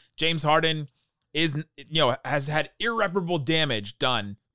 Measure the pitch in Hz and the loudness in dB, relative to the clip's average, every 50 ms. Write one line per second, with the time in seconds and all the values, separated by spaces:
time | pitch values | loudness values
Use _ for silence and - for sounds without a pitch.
0 | _ _ _ - 156 165 165 151 139 147 156 160 160 160 160 156 147 - _ _ | _ _ _ -2 0 0 0 2 2 4 4 4 4 2 0 -2 -6 -10 _ _
1 | _ _ _ _ _ _ - 151 165 160 139 151 160 - _ 143 131 - 151 160 | _ _ _ _ _ _ -2 0 0 0 0 -4 -8 -10 _ -20 -12 -4 0 2
2 | 147 123 117 - - - 147 147 135 147 147 156 151 - _ - 202 233 233 220 | 2 2 2 0 -2 -2 -2 -2 -2 -2 -2 -2 -2 -4 _ -4 -4 -2 0 0
3 | 208 190 170 196 175 165 175 156 131 139 160 160 156 143 120 107 101 101 - - | -2 0 0 -2 0 0 0 0 0 0 2 2 2 2 0 -2 -4 -8 -4 -2
4 | 139 131 123 113 101 101 101 - _ _ | 0 0 0 0 -2 -4 -10 -14 _ _